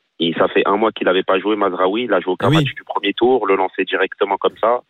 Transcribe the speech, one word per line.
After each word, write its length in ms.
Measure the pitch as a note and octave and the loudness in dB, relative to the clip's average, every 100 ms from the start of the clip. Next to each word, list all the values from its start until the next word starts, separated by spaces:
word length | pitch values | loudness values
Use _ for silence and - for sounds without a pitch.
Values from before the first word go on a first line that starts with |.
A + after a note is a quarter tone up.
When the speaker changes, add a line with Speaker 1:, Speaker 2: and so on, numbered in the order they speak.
| _ - | _ -6
Speaker 1:
Et 160 | E2+ - | -4 0
ça 120 | F#2 | 0
fait 160 | G2 - | 2 2
un 100 | G2+ | 2
mois 140 | A2 | 0
qu'il 160 | - F#2+ | 0 0
avait 140 | F#2 | 0
pas 160 | F#2+ F#2+ | 0 0
joué, 160 | G2 | 0
Mazraoui. 500 | G#2+ G2+ F2+ F#2 A2 | 0 0 0 0 0
Il 80 | B2 | 0
a 80 | F#2 | 0
joué 120 | F2+ | 0
aucun 160 | F2+ G2 | -2 2
Speaker 2:
Ah 20 | |
oui. 60 | D#3+ | 2
Speaker 1:
match 180 | C#3 | 0
du 80 | - | -6
premier 280 | - - G2 | -10 -6 -4
tour, 320 | - B2 B2+ G2+ | 0 2 2 2
le 80 | |
lancer 300 | F#2+ F#2+ - | 0 0 -4
directement 520 | F#2 F#2+ F#2+ - G2+ G2 | -4 -2 -2 -2 -2 0
comme 200 | F#2+ - | -2 0
ça. 220 | A2 B2 | 0 0